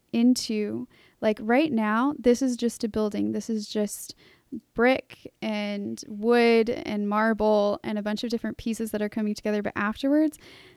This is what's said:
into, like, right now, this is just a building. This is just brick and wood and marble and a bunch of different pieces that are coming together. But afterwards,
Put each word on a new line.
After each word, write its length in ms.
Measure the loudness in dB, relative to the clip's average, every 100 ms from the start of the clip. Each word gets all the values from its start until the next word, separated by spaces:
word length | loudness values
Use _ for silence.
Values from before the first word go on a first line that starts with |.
| _
into, 760 | 2 4 4 0 -2 -2 -4 -10 _ _ _
like, 200 | 0 0
right 300 | 2 2 4
now, 420 | 2 0 2 0 2
this 260 | 2 4
is 140 | 2 0
just 280 | -4 -4
a 40 | -4
building. 440 | -2 -2 -2 -4
This 180 | -4 -4
is 160 | -6 -4
just 460 | -4 -4 -6 -14 -18 _ _ _ -16 -10
brick 580 | 0 2 2 -4 -18 -20 -10
and 580 | -6 -4 -6 -6 -8 -10 -12
wood 640 | -4 2 6 6 6 4
and 380 | -2 -4 -4 0
marble 720 | 2 2 2 2 4 2 0
and 160 | -4 -4
a 40 |
bunch 200 | -4 -4
of 80 | -4
different 260 | -4 -4 -6
pieces 360 | -6 -4 -4
that 100 | -4
are 60 | -4
coming 260 | -2 -4
together. 280 | -2 -2 -2
But 100 | -2
afterwards, 640 | -2 -4 -2 2 4 2 -2 -14 -20 -20